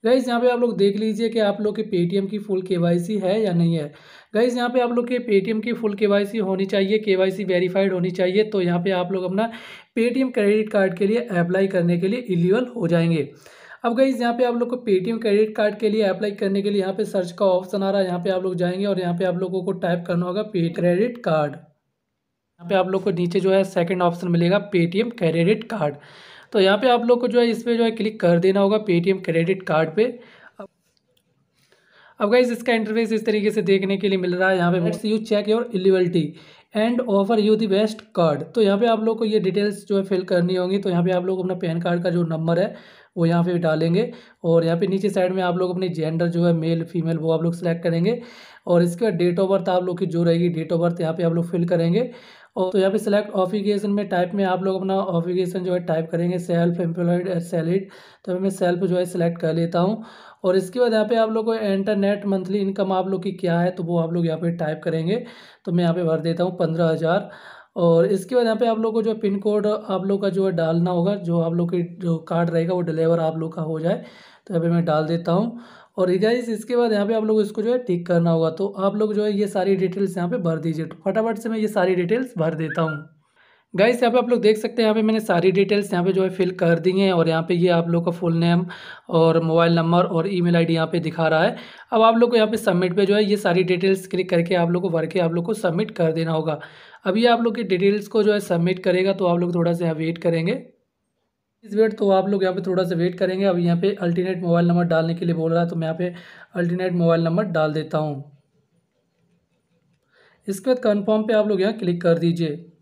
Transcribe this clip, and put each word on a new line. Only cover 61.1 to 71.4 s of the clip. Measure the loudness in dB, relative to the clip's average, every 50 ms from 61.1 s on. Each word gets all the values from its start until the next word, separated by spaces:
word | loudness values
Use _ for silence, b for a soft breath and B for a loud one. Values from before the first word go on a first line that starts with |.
| 2
आप | 2 2 2
लोग | 0 -2 0
को | 0 -2
इंटरनेट | -2 0 -2 0 0 0 0 0 0 2 0 0 0 -2
मंथली | -2 -2 -2 -2 -2 -2 -2
इनकम | -2 -2 -2 -2 -2 0 0
आप | -2 0 -2
लोग | -4 -4 -4
की | -6 -8
क्या | -4 -2 0 0 2
है | 2 0
तो | -2 -4 -6
वो | -2 -2 -2
आप | -2 -2 -2
लोग | -2 0
यहाँ | -2 -2 -2
पे | -2 -4 -4
टाइप | -2 -4 -6 -6 -4 -4
करेंगे, | -4 -4 -2 -2 -2 -2 -4 -4 B B B B B B B B
तो | -4
मैं | -2 0 2
यहाँ | 2 0
पे | 0 0
भर | 0 0 0
देता | 0 -2 -2 -2 -2
हूँ | -4 -2 -2
पन्द्रह | -2 -2 0 0 2 0
हज़ार। | 0 0 0 0 0 0 -2 -4 B B B B B B B B _ 0
और | 2 4 6 4 4 4
इसके | 2 -2 -2 0 0
बाद | 0 2
यहाँ | 2 2 2
पे | 2 0
आप | 0 0
लोग | -2 -2 0
को | 0 0
जो | -2 -2
पिन | -2 -2 -2 -2 0
कोड | -2 0 0 2 0 0
आप | -2 -2 -4 -4 -4 -4 -2
लोग | -2 -2 0
का | 0 -2
जो | 0 0 0
है | 0 0
डालना | 0 0 0 2 2 0 0
होगा, | 0 2 2 0 0
जो | -2 -2 -2 0 0